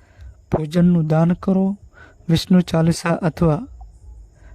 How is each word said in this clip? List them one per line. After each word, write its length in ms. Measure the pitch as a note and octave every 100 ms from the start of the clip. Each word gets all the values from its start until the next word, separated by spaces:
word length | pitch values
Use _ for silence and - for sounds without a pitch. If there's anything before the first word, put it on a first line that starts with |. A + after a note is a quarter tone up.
| _ - - - -
ભોજનનું 560 | - D#3 F3 F3 F3 D#3
દાન 260 | D#3 E3+
કરો. 440 | F3 - F#3+ F#3+ G3+ - - - _ -
વિષ્ણુ 320 | E3 - F#3
ચાલીસા 480 | F3 E3 E3 D#3+ E3+
અથવા 580 | E3 F3 - E3+ D3+ C4 - - - - - - _ -